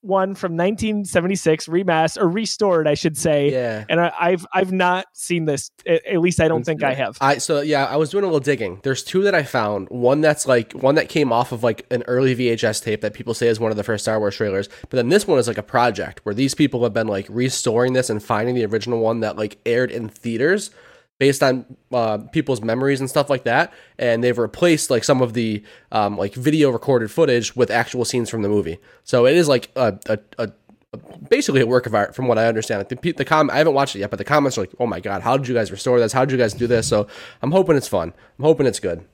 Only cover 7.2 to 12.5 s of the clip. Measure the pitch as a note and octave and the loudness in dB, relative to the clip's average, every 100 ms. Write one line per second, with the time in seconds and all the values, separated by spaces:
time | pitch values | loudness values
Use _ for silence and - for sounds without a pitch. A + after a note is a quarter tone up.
7.2 | C#3 C#3+ - D3+ D3 D3 C#3 C#3 D#3 G3 | 0 0 0 -2 0 0 0 0 0 0
8.2 | G3 D#3 C3+ C3+ G#2 F2+ C3+ C3 - F#3 | 0 0 0 -2 -2 -6 -4 -4 -2 0
9.2 | G3+ F3+ C3+ B2+ G#2+ G#2 F#2+ B2 A#2+ D3 | 2 0 0 -2 -2 -4 -6 0 2 4
10.2 | D#3 D3+ - B2 A2+ - C3 D3+ - E3 | 2 0 2 0 0 -2 2 2 0 0
11.2 | C#3 A#2 B2+ A#2+ A#2+ A2 - B2 A#2 B2 | 2 2 0 0 -2 -2 -4 -6 -2 0
12.2 | C3+ B2 B2 | 0 2 0